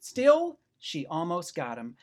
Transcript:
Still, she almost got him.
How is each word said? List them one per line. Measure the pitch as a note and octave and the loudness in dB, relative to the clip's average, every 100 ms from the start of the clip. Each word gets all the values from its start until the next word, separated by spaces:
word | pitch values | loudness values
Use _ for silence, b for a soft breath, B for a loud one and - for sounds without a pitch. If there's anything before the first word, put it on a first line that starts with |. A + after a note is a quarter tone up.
Still, | - - C4+ D4+ E4+ - _ _ | -12 2 6 6 4 -6 _ _
she | - D#3 C3+ | -10 -8 -6
almost | D#3+ E3+ F3 E3 - | -4 -2 -4 -6 -6
got | B2 A#2 | -6 -6
him. | A#2 A#2 | -12 -16